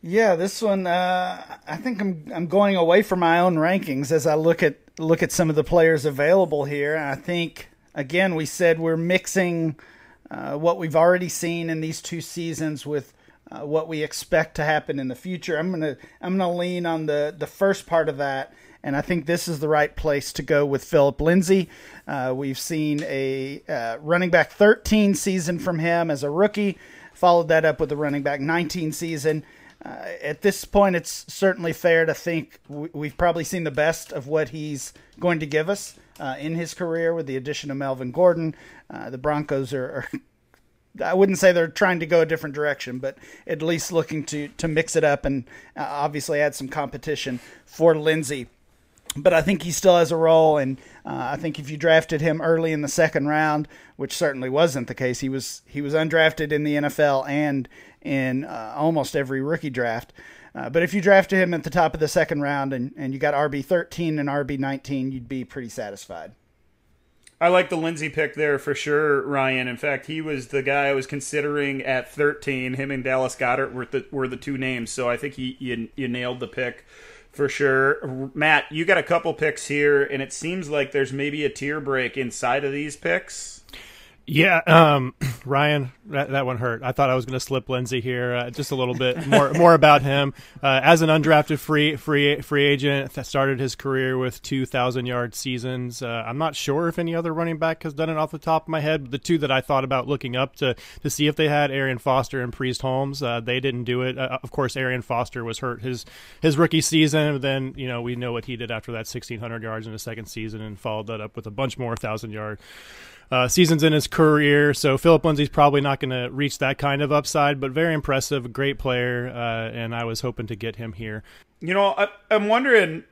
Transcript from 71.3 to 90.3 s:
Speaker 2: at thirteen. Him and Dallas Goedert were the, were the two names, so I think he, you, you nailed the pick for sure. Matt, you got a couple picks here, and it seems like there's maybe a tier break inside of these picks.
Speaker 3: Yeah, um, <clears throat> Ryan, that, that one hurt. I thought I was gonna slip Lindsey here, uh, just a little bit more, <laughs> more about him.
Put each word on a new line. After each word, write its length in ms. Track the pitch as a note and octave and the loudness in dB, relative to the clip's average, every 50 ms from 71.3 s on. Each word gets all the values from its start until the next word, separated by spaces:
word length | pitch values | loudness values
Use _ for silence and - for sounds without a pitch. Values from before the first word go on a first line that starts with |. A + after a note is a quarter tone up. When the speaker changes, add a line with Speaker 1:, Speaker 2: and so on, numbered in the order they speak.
| - D3+ D3 D3 D3 D3 C#3+ C#3 C#3 C3+ | -4 -2 -2 -2 -2 -2 -2 -2 -4 -4
Speaker 2:
at 280 | - C3+ C3 B2+ B2 - | -4 -2 -2 -2 -2 -6
thirteen. 680 | - - D3 D3 D3 D3 - - C#3 C3 B2+ B2+ B2+ | -4 0 0 0 0 -2 -6 -4 -4 -4 -4 -4 -4
Him 160 | C3 C#3 C#3 | -4 -4 -6
and 120 | C#3 C3 B2 | -6 -4 -2
Dallas 320 | C3 C3 C3 C3 B2 - | 0 0 0 0 0 -2
Goedert 380 | - C#3 B2 B2 C3 C3+ - B2 | -2 0 0 0 0 0 -4 -4
were 120 | B2+ B2 | -10 -10
the, 200 | - - C3+ - - | -4 -4 -6 -6 -4
were 180 | - C#3 C3 B2+ | -6 -4 -4 -4
the 80 | B2 A#2+ | -6 -8
two 200 | - - C#3 C3 | -8 -8 -6 -4
names, 320 | C3 C3 C3 B2 A#2 G#2+ | -4 -4 -4 -6 -6 -8
so 200 | - - B2+ A#2+ | -6 -4 -2 -2
I 80 | A#2+ A#2 | -2 -2
think 160 | - D3 C#3 | -4 -8 -8
he, 240 | - C3 B2+ B2+ _ | -8 -8 -8 -8 _
you, 300 | - B2 A#2+ A#2 A2+ A2 _ | -6 -6 -6 -6 -6 -8 _
you 120 | - C3+ B2 | -6 -4 -4
nailed 320 | A#2+ B2 B2 B2 B2 B2 | -4 -4 -4 -6 -6 -6
the 80 | B2 A2 | -8 -10
pick 380 | - - B2+ B2 A#2+ - - _ - - - - - - - _ | -6 -6 -6 -6 -6 -10 -20 _ -20 -20 -20 -20 -20 -20 -20 _
for 160 | _ - C#3+ C3+ | _ -2 -2 -2
sure. 840 | - - D3 C#3 C3+ C3+ C3+ C#3 D3+ - - C#3+ B2+ C3 C3+ C3+ - | 0 0 2 2 4 4 4 2 2 0 -4 -8 -8 -8 -8 -8 -4
Matt, 320 | - D3 D#3 D#3 D3 C#3+ - | 0 2 4 4 2 2 -2
you 120 | D3 D#3 E3+ | -6 -4 2
got 140 | E3+ G3 F3 | 2 2 2
a 60 | D3 | 2
couple 300 | - F3 E3+ - G3 - | 2 0 0 0 -2 -4
picks 340 | - D#3 D3+ D3 - - - | 0 -2 -2 -2 -4 -8 -4
here, 360 | E3 D3 D3 D3 D3 C#3 C#3 | -2 2 4 4 4 4 2
and 180 | - - C3+ | 0 -2 -6
it 120 | C3+ C3 - | -6 -8 -10
seems 360 | - - E3 F3+ F#3+ F3 C#3+ | -8 -6 -6 -6 -6 -6 -4
like 220 | D3 D3 C#3 C#3 | -2 -2 -2 0
there's 220 | - C#3+ C3+ A#2 B2+ | 0 -2 0 0 -2
maybe 320 | C#3 C#3+ D3 C#3+ D3+ D3 | -4 -4 -4 -4 -2 -2
a 40 | C3+ | -4
tier 300 | C#3 - C3+ C#3+ D3 D#3 | -4 -4 -6 -4 -4 -4
break 380 | C#3+ C3+ C3+ C3 B2+ A#2+ - C#3 | -2 -2 0 0 0 -2 -4 -4
inside 480 | C3 A#2+ - - - A#2+ B2 C#3 C#3 | -6 -6 -6 -4 -2 0 0 0 0
of 80 | C#3 C#3 | -2 -4
these 240 | C#3+ D3 D3+ C#3 - | -4 -6 -8 -10 -8
picks. 600 | - E3+ E3+ - - - - - - - - - _ - - - - - - - - - _ _ _ - | -2 -2 -2 -2 -2 -6 -16 -14 -14 -14 -16 -20 _ -20 -20 -20 -20 -20 -20 -20 -20 -20 _ _ _ -2
Speaker 3:
Yeah, 340 | - C#3+ E3 G3 F3+ E3 E3 - | 2 4 4 6 4 2 4 6
um, 480 | E3 E3 E3 D3+ D3 C#3 B2+ B2+ - _ - C3+ | 8 8 8 8 6 4 2 -2 -6 _ -6 -6
<clears throat> 160 | A#2 - - | -6 -8 -6
Ryan, 460 | B2+ C#3 C#3 D3 D3 D3 D3 C3+ B2+ - _ _ | -2 0 2 2 2 2 0 -2 -4 -10 _ _
that, 240 | - D3+ C#3 C#3+ - | -6 -4 -4 -2 0
that 160 | C3 C#3 C#3 | 0 -2 -2
one 140 | B2+ B2+ A2+ | -2 -4 -2
hurt. 240 | B2 B2 A#2 A2 C3+ | -2 -4 -4 -2 -4
I 80 | B2+ | -4
thought 180 | B2+ - C#3 C3 | 0 2 2 2
I 60 | B2+ | 2
was 100 | C3 B2 | 0 0
gonna 140 | A2+ B2+ C3 | -4 -6 -6
slip 280 | - - C3+ C3 A#2+ - | -4 -2 -4 -4 -4 -2
Lindsey 340 | C3 B2 B2+ A2+ B2+ B2+ | -4 -4 -2 -2 -4 -4
here, 340 | A2 B2+ B2+ B2 B2 B2 B2 | -4 -2 -4 -2 -2 -2 -2
uh, 140 | A#2+ B2 B2 | -4 -4 -6
just 180 | B2 - C#3+ - | -6 -8 -6 -4
a 60 | D3 | -2
little 180 | C3 B2+ B2 B2 | -2 -2 -2 0
bit 320 | A#2+ C3 B2+ B2 E3 D#3+ | 0 0 0 0 -2 0
more, 260 | C#3 - - C#3+ C3+ C#3+ | 4 4 6 6 4 4
<laughs> 20 | |
more 180 | E3 E3+ F3 E3+ | 6 8 8 10
about 300 | D#3 C#3 D3+ D3+ D3 - | 10 10 8 8 6 4
him. 320 | C#3+ C#3 C#3 C#3+ C#3 | 2 0 2 0 0